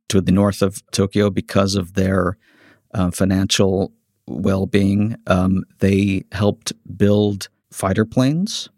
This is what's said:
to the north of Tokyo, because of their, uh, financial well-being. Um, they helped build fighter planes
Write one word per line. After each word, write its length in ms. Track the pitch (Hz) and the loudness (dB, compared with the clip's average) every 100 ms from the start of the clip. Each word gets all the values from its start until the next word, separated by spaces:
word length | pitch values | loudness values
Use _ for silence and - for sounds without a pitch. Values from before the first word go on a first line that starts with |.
| - | -2
to 120 | 101 | 0
the 120 | 92 | 2
north 280 | 95 101 98 | 2 2 0
of 200 | 98 - - | -2 -4 -6
Tokyo, 400 | - 98 104 101 | -2 0 2 0
because 440 | 98 - - 98 | -2 -2 0 0
of 180 | 98 87 | -2 -4
their, 420 | 98 92 95 90 - _ _ _ _ _ | -2 0 0 -2 -4 _ _ _ _ _
uh, 160 | - 90 | -4 -2
financial 840 | - 95 95 98 - 95 95 95 _ _ _ - | 0 0 0 0 0 2 0 -4 _ _ _ -14
well-being. 920 | 60 98 95 95 101 98 98 104 113 - | -4 -2 -2 0 2 2 2 0 -4 -2
Um, 380 | 90 92 92 - - | 0 2 0 -4 -2
they 460 | 98 98 101 95 - | 0 2 0 -2 -6
helped 400 | - 104 - - - - 92 | -2 -2 -2 -6 -12 -10 0
build 520 | 101 104 104 101 - _ _ | 2 4 2 -2 -10 _ _
fighter 340 | - 95 95 | -6 -2 0
planes 640 | 110 - 131 156 208 - - | 0 0 0 0 -4 -8 -12